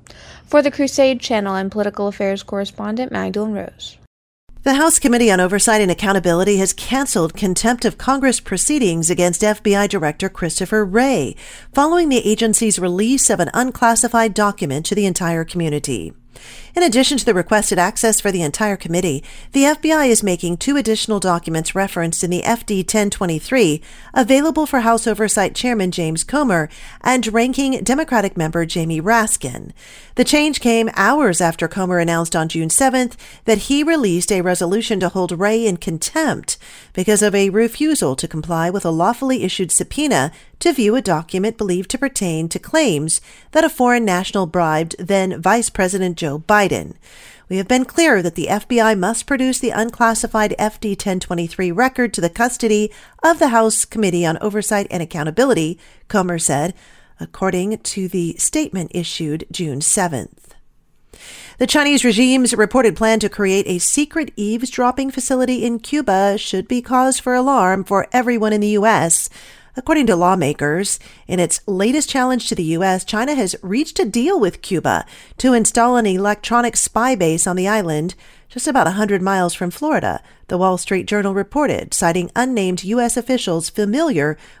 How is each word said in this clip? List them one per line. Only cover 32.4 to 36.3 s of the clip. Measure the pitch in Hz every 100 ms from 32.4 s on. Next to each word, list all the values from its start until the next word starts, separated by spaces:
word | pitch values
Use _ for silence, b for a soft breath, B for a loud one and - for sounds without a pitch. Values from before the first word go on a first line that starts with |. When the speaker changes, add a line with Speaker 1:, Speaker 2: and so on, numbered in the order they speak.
| 160
Speaker 2:
June | 165 160
seventh | - 269 254 247 - B B
that | - 214
he | - 285
released | 302 330 220 170 180
a | 196
resolution | 180 180 175 202 - 202
to | 180
hold | 190 180 170
Wray | 202 220 226
in | 175
contempt | - 160 - 320 311